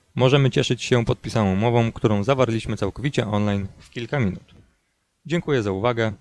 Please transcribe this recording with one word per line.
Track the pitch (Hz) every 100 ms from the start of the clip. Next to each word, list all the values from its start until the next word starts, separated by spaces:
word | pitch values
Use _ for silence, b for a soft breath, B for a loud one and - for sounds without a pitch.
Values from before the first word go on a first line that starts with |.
| _
możemy | - 127 139 135
cieszyć | 147 131 123
się | - 123
podpisaną | 117 127 - 113 101
umową, | 92 117 117 117
którą | - 117 104
zawarliśmy | 101 135 120 113 - 107
całkowicie | 101 - 143 135 110
online | 104 104 101 101 -
w | -
kilka | 120 117 147
minut. | 104 - - - _ _ _ _ _ _ 147
Dziękuję | 170 - 135
za | 101
uwagę | 95 117 117 110 107